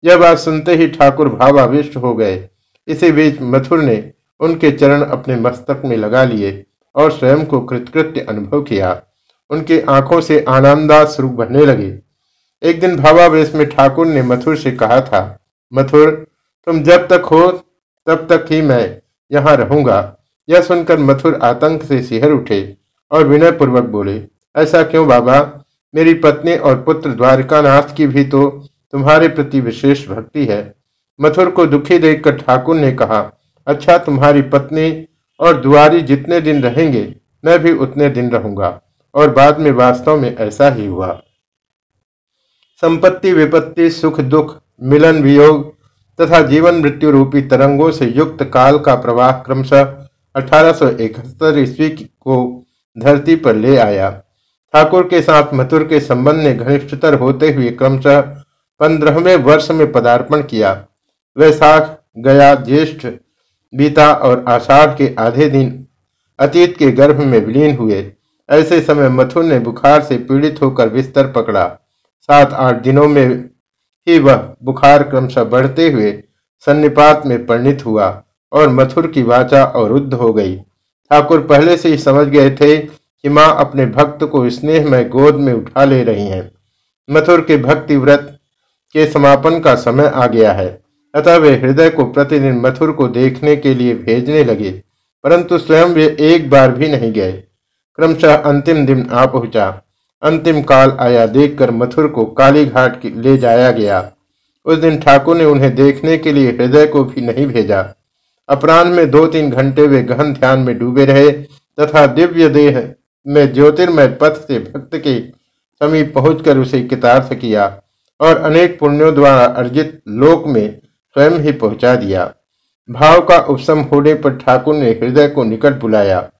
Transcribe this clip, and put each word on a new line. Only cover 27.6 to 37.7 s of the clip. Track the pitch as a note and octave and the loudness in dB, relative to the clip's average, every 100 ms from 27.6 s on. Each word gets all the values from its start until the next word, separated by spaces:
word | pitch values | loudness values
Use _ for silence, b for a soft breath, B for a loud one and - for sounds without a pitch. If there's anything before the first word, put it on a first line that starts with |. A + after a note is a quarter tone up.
| D3 C#3 C#3+ - | 4 2 0 -4
की | D3 | -2
भी | C3+ | 0
तो | C3+ C#3 C#3 C#3 - _ _ | 0 0 -2 -4 -20 _ _
तुम्हारे | C#3 C#3 D#3 D#3+ | -4 2 4 2
प्रति | D#3+ C#3 C#3 | -2 -4 -4
विशेष | A#2 A2+ C#3 C#3 - | -4 -4 -2 -2 -4
भक्ति | G#2 A2 D3+ B2+ | -14 -12 -8 -4
है।" | G#2 G#2 _ _ _ _ _ | -6 -8 _ _ _ _ _
मथुर | D3+ D3+ F#3 | -2 0 0
को | F#3 D#3+ | 0 0
दुखी | C#3+ D3 F3 | 0 0 2
देखकर | D#3+ D#3 D3+ | 2 2 -2
ठाकुर | C3+ - C3 C3+ E3 | -2 -2 -2 0 -2
ने | C#3 | -2
कहा, | B2+ G2+ G#2+ G#2 _ _ _ - | -2 -2 -2 -4 _ _ _ -6
"अच्छा, | D3 - F3 | -2 2 2
तुम्हारी | E3+ C#3 C#3+ C#3+ | 2 0 2 2
पत्नी | C3+ C#3 C3+ D#3 D#3+ D#3+ - _ _ _ | 0 -2 -2 -4 -4 -6 -14 _ _ _
और | E3 D3+ | 0 0
दुआरी | C3 D3 D3+ E3+ | 2 4 4 2
जितने | C#3 C#3 C#3+ F3 | 0 -4 -2 -4
दिन | D#3 D3 | -2 -2
रहेंगे, | B2 B2 D#3+ A#2+ G2+ - _ _ D#3 | -2 -2 -2 -2 -6 -14 _ _ 0
मैं | E3+ | 0
भी | E3 | 2